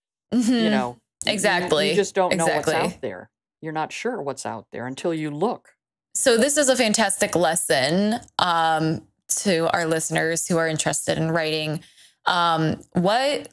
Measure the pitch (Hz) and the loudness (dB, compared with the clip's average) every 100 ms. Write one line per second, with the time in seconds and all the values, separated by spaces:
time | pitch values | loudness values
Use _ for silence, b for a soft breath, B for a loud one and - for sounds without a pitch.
0 | _ _ _ 240 226 247 220 214 123 123 | _ _ _ 0 2 2 2 0 -2 -8
1 | _ _ - 208 196 180 180 151 151 175 | _ _ -4 0 2 0 0 0 2 2
2 | 196 - 180 185 165 151 147 160 160 - | 0 0 0 2 0 0 0 -2 -2 -4
3 | 117 92 - _ _ _ 156 156 156 - | -10 -10 -14 _ _ _ -8 -6 -6 -6
4 | 226 233 143 123 113 110 - - 123 135 | -6 -6 -6 -8 -8 -10 -12 -10 -8 -6
5 | 180 165 151 147 202 185 _ _ _ _ | -4 -4 -4 -2 -4 -4 _ _ _ _
6 | _ - 269 233 269 294 269 247 226 214 | _ -2 2 4 4 4 4 4 2 2
7 | 208 - 202 - 170 170 - 151 131 175 | 0 0 0 2 2 2 0 2 2 2
8 | 208 226 - - 180 165 165 160 160 160 | 2 -2 -4 -2 0 2 2 2 0 -2
9 | - _ - - 202 170 165 - 160 160 | -8 _ -6 -2 0 2 2 0 0 -2
10 | - 160 160 165 - 170 165 156 160 156 | -2 -2 -2 -2 0 0 0 0 -2 -2
11 | - 151 160 165 156 156 156 151 B B | -2 -2 0 -2 -2 -2 -4 -6 B B
12 | B B - 180 170 160 160 - - 185 | B B -2 0 2 2 0 -2 -4 0
13 | 180 226 269 285 285 | 2 2 0 -2 -6